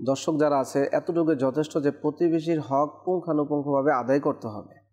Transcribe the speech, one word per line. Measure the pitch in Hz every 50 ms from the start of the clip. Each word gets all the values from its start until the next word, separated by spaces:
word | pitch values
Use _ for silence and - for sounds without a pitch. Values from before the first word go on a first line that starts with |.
| 117
দর্শক | 123 135 131 - - 160 143
যারা | 151 151 143 139
আছে, | 131 127 - 139 139 -
এতটুকু | - 151 139 - 170 170 165 156 160
যথেষ্ট | 127 135 131 127 151 156 147 - 165
যে | 139 143
প্রতিবেশীর | 143 - - 151 147 - 175 170 160 165 156 165 170 156
হক | 131 113 135 135 147 147 - - -
পুঙ্খানুপুঙ্খভাবে | 180 185 180 - 165 156 151 147 143 151 147 139 143 139 139 135 151
আদায় | 143 127 120 117 135 143
করতে | 139 151 135 - - 113
হবে। | 104 104 85 71 - - _ _